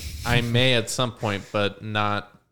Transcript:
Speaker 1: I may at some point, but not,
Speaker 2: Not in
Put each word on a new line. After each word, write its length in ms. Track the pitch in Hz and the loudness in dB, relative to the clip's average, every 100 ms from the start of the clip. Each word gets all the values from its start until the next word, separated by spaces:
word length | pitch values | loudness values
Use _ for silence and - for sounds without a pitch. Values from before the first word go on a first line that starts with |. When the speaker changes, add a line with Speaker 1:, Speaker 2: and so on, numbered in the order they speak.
| - - | -6 -6
Speaker 1:
I 160 | 117 120 | 2 2
may 320 | 120 120 131 | 4 2 4
at 140 | 123 113 | 2 0
some 220 | - 123 | -2 -4
point, 320 | 107 113 98 - | -2 -4 -4 -2
but 300 | 107 101 98 | 0 0 -2
not, 420 | 110 107 104 104 | -6 -2 0 -2
Speaker 2:
Not 80 | - | -6
in 0 | - _ | -18 _